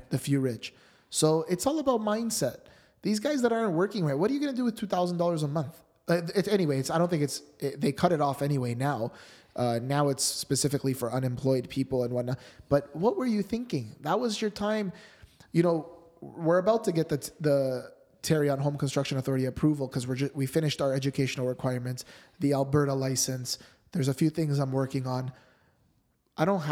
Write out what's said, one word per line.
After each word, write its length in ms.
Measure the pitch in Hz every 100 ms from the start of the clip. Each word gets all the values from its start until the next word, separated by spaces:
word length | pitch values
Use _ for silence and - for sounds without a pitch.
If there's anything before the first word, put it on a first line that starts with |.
| -
the 80 | 131
few 240 | - 139
rich. 320 | 131 110 - - - _ _
So 340 | - 156 160 160
it's 180 | 180 269
all 140 | 311
about 220 | 277 233
mindset. 560 | 214 214 233 - 127 - - - _ _ 196
These 140 | 214
guys 200 | 294 285
that 100 | 233
aren't 180 | 226 220
working, 320 | 165 202 220
right, 120 | 151 135
what 100 | 220
are 40 |
you 60 | 277
gonna 100 | 285
do 140 | 254 247
with 100 | 214
two 100 | 196
thousand 300 | 180 180 175
dollars 240 | 175 165
a 60 | 147
month? 340 | 156 139 - _ _ -
Uh, 140 | 175 170 202
it, 140 | 196
anyway, 280 | 202 156 135
it's, 120 | 131
I 80 | 165
don't 100 | 175
think 140 | 160
it's, 180 | 143 - - -
it, 220 | 143 143
they 140 | 139
cut 180 | 139 175
it 80 | 156
off 220 | 143 131
anyway 340 | 143 139 123 120
now. 380 | 143 117 - - - - _ -
Uh, 240 | 123 117
now 280 | 127 143 143
it's 160 | 131 -
specifically 680 | - - 135 143 139 135
for 160 | 127 117
unemployed 560 | 127 127 123 135 131 127
people 340 | 135 131 127
and 80 | 120
whatnot. 240 | 123 123 127 - - -
But 260 | 143 -
what 220 | 156 220 392
were 100 | 254
you 160 | 208
thinking? 540 | 202 233 247 143 107 -
That 180 | 151 202
was 220 | 240 208
your 100 | 214
time. 400 | 208 208 214 190 - - - - - -
You 100 | 165
know, 260 | 170 165 - - - _
we're 380 | 139 - 165 180
about 260 | 190 220
to 80 | 202
get 160 | 160 156
the 120 | 143
t-, 120 | - -
the 540 | 147 139 131 127 - - _ _
Terrion 360 | - 156 143 139
Home 180 | 143 147
Construction 400 | 143 143 131 135
Authority 280 | 139 131 127
approval 420 | - 151 143 131
'cause 180 | 131 123
we're 100 | 127
ju-, 160 | 139
we 120 | 139 131
finished 360 | 165 151 -
our 100 | 139
educational 540 | 135 139 139 131 - 127
requirements, 560 | 123 131 127 123 123 - - - -
the 100 | 143
Alberta 420 | 135 135 147 139
license. 640 | 135 131 127 - 131 127 - - _ _
There's 160 | 170 135
a 40 |
few 160 | 135 160
things 300 | 160 156 143
I'm 140 | 135
working 340 | 135 135 135 127
on. 240 | 127 131 - _ _ _ _ _ _ _ _ _ -
I 60 |
don't 200 | 165 196 151